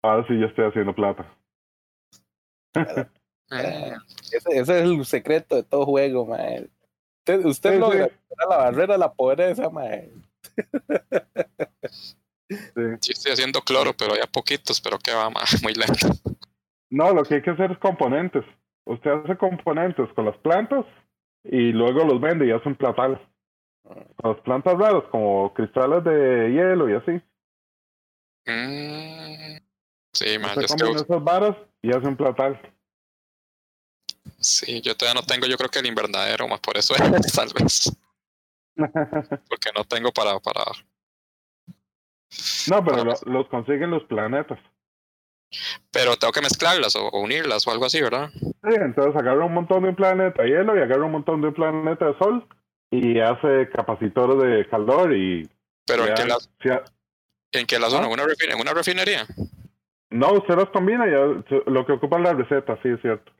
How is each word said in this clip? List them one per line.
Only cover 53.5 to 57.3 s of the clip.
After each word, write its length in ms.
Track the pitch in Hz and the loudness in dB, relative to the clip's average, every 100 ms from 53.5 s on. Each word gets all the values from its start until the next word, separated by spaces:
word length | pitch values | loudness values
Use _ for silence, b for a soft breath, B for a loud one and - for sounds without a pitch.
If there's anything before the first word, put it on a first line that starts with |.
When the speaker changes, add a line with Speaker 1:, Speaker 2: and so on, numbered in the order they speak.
| 135 127 | 2 2
Speaker 1:
capacitores 680 | - 117 110 110 127 123 135 | -2 -4 -2 -2 2 2 4
de 300 | 127 110 101 | 4 2 0
calor 440 | 117 104 143 180 113 | -2 2 2 4 2
y 320 | 95 87 78 _ _ _ | 0 -2 -6 _ _ _
Speaker 2:
¿Pero 180 | - 120 | -2 0
en 40 | 113 | 2
Speaker 1:
ya, 40 | |
Speaker 2:
qué 100 | 110 120 | 0 0
las, 220 | 120 - _ | -2 -4 _
Speaker 1:
sí, 60 | 131 | -2
a- 140 | 127 - _ _ _ _ | -2 -4 _ _ _ _